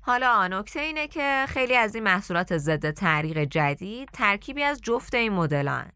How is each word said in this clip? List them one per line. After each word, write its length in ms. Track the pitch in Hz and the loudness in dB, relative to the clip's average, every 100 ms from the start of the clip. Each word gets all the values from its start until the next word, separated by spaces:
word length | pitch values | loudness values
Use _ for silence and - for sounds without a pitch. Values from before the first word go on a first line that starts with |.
حالا 460 | - 247 254 226 180 | 0 2 4 4 2
نکته 320 | 190 214 320 | -2 -4 -6
اینه 280 | 302 311 302 | -4 -4 -6
که 380 | 311 277 269 269 | -2 0 0 0
خیلی 280 | 269 254 247 | -2 2 4
از 200 | 220 226 | 2 0
این 80 | |
محصولات 540 | 214 185 - 175 180 165 | 0 0 0 -2 0 0
ضد 340 | 147 151 151 | 2 0 0
تعریق 460 | 151 185 151 156 156 | 0 0 2 0 -2
جدید 720 | 143 160 147 143 185 233 269 | 0 2 0 -2 -8 -10 -12
ترکیبی 500 | - 214 202 - 285 | 0 0 0 -4 -2
از 180 | 285 285 | -2 -2
جفت 340 | - 240 - 247 | -2 -2 0 0
این 180 | 226 | 2
مدلان 520 | 190 160 143 139 131 - | 2 2 0 0 -4 -8